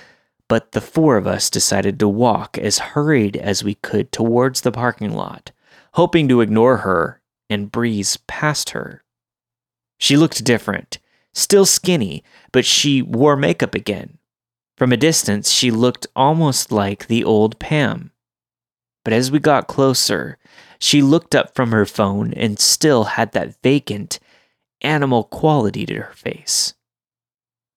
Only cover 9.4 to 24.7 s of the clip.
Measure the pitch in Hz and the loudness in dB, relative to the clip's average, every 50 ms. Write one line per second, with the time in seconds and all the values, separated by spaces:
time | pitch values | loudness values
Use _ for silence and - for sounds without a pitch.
9.4 | _ _ _ _ _ _ _ _ _ _ _ _ - - 139 147 160 160 - - | _ _ _ _ _ _ _ _ _ _ _ _ 0 2 4 4 4 2 0 -2
10.4 | 107 123 120 107 - - 98 85 - _ - - _ _ _ _ _ _ _ - | 0 0 0 0 0 -4 -6 -6 -8 _ -18 -20 _ _ _ _ _ _ _ -6
11.4 | - - - 202 196 190 - - - 180 180 156 113 90 71 - - _ _ _ | 0 4 4 4 6 4 2 0 0 -2 -2 0 -2 -4 -6 -10 -14 _ _ _
12.4 | _ _ - 127 123 - - - - 147 139 135 123 - 120 113 135 151 143 135 | _ _ 0 0 2 2 0 0 2 2 2 0 0 -2 0 2 4 4 4 2
13.4 | 143 165 170 - 135 - - 98 104 - 101 92 - - - _ _ _ _ _ | 2 0 0 0 -2 -4 -4 -4 -4 -4 -6 -6 -8 -14 -20 _ _ _ _ _
14.4 | _ _ _ _ _ _ _ _ 131 123 123 113 127 160 160 - - - 101 104 | _ _ _ _ _ _ _ _ 0 2 2 4 2 2 2 0 0 -2 -2 -2
15.4 | 104 - - - 127 123 113 110 120 123 120 - - - _ - 131 143 156 165 | -2 -2 -2 0 0 0 0 2 2 0 0 -2 -10 -8 _ 0 2 2 2 2
16.4 | 165 147 127 - - - - 107 101 98 101 - - - 117 117 - - 110 107 | 2 0 0 -2 -4 -2 -2 -2 -2 -2 -4 -8 -4 -2 -2 0 2 2 2 2
17.4 | 107 107 - - - - 156 151 143 110 107 120 - - - _ _ _ _ _ | 2 2 0 -6 -6 -4 -2 0 0 -2 -4 -6 -10 -16 -20 _ _ _ _ _
18.4 | _ _ _ _ _ _ _ _ _ _ _ _ _ 113 110 117 127 131 139 151 | _ _ _ _ _ _ _ _ _ _ _ _ _ 0 0 0 0 0 0 0
19.4 | - 151 147 127 - - - - 135 135 127 - - - 104 82 64 - - - | 2 2 2 2 0 -2 -2 0 2 2 2 0 -2 -2 -2 -4 -6 -8 -12 -16
20.4 | _ _ _ - - - - _ - - - 147 139 135 147 170 - _ - 135 | _ _ _ -20 -20 -20 -14 _ -2 0 2 4 4 4 2 2 2 _ 0 0
21.4 | - - _ - 127 117 113 110 101 - - - 107 95 98 101 107 117 - - | 0 0 _ -2 -2 2 2 2 0 0 0 0 0 0 0 -2 -4 -4 -4 -4
22.4 | - 110 104 104 - - - - - 156 143 120 107 - - - 117 110 - 104 | -4 -4 -2 -2 0 0 0 2 2 2 4 2 2 0 -2 -2 -4 -2 -2 -6
23.4 | 85 - - _ - 135 139 143 - - 104 101 175 - - - _ _ _ _ | -6 -6 -8 _ 0 0 0 0 0 -4 -8 -10 -8 -10 -12 -14 _ _ _ _
24.4 | _ _ _ _ _ _ | _ _ _ _ _ _